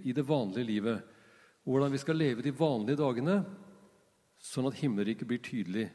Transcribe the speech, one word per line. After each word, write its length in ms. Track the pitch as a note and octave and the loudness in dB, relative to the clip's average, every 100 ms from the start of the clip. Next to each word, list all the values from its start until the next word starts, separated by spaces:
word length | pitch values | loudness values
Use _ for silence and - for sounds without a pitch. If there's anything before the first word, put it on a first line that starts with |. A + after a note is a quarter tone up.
i 120 | C3 B2+ | -2 -2
det 80 | C#3 | 2
vanlige 400 | D3 G2+ G2+ A#2 | 2 2 -2 0
livet, 440 | G#2 A2 A2 - - - - - _ | 2 2 -2 -6 -20 -20 -20 -20 _
og 140 | - C3 | 0 2
hvordan 160 | C#3 | 2
vi 60 | C3+ | 0
skal 160 | D3 D#3+ | 0 2
leve 240 | D3 A#2 | 2 2
de 80 | C#3+ | -2
vanlige 440 | C#3 D#3+ A#2+ G#2+ C#3+ | 2 2 2 2 2
dagene, 380 | C#3+ A#2+ D3+ G3+ - - - - - _ _ _ _ _ | 2 2 2 2 0 -8 -18 -20 -20 _ _ _ _ _
sånn 240 | - C3+ C3 | -8 -2 -2
at 120 | A#2 | 0
himmelriket 480 | C#3+ G2+ G2+ A2 A#2+ | 0 0 0 -2 -2
blir 80 | A#2+ | -4
tydelig. 420 | - B2 F2+ G#2 G#2 | -4 -6 -2 -2 -4